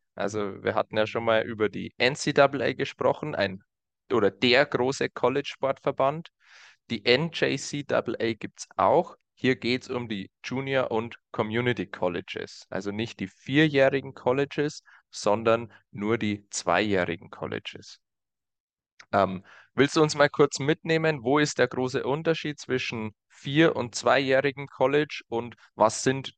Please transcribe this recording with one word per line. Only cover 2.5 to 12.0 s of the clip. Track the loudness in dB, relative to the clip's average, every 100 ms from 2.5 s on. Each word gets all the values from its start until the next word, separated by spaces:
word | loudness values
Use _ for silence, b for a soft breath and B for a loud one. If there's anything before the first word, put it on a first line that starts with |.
| 4 -4
gesprochen, | -2 -6 -2 0 0 -4 -2
ein, | -2 -4 _ _ _ _ _
oder | 2 2
der | 2 4 4 4
große | 0 -2 -2 -4
College-Sportverband. | 0 0 0 -6 -4 -4 -2 -4 0 0 -2 -10 _ b b b b _
Die | -4 4
N | 4 2
J | 0 -2 -2
C | -6 -8 -2
A | -2
A | 0 -2 -2
gibt's | -4 -8 -14 -8 0
auch. | 4 4 2 -10 _ _
Hier | 0 0
geht's | -2 -4 -4
um | -8 -6
die | -8 -10 _
Junior | -8 -6 -2 -2 0
und | -2 -4 -12 _
Community | -6 -2 0 0 -2 -6
Colleges. | -4